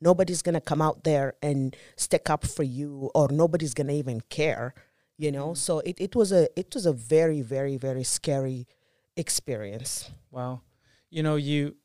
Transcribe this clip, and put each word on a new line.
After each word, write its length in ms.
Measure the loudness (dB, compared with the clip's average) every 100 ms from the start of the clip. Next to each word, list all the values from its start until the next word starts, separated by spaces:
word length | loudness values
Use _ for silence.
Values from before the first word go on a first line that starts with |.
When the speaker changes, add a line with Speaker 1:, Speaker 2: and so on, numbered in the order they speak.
Speaker 1:
Nobody's 400 | 4 6 4 2
gonna 180 | 0 -2
come 220 | 0 2
out 220 | 2 2
there 280 | 2 2 0 -2
and 320 | -2 0 -2 -6 -16 -8
stick 320 | 0 0 2
up 180 | -2 -2
for 160 | -2
you, 480 | -4 -4 -8 -8 -2
or 140 | 2 2
nobody's 440 | 4 2 2 -2
gonna 220 | -2 -2
even 260 | -2 -4 -6 -6
care, 460 | -2 0 0 -6 -12 _ _ _ -6
you 160 | -4
know? 200 | -4 -6
Speaker 2:
Mm. 40 | -4
Speaker 1:
So 220 | -2 -2
it, 200 | -4 -6
it 160 | -2
was 160 | 2 4
a, 160 | 6 4 0
it 140 | -6
was 100 | -2
a 80 | 0
very, 480 | 0 4 4 4 2
very, 380 | -2 -2 -2 -4
very 260 | -4 -4
scary 600 | -2 -2 0 0 -2 -6 -10 _ _ _ _ -6
experience. 960 | -4 -4 -4 -6 -8 -10 -8 -8 -10 -18 _
Speaker 2:
Wow. 300 | -10 -8 -8 -14 _ _ _ _
You 120 | -2
know, 140 | 0 0
you, 400 | 0 0 -2 -6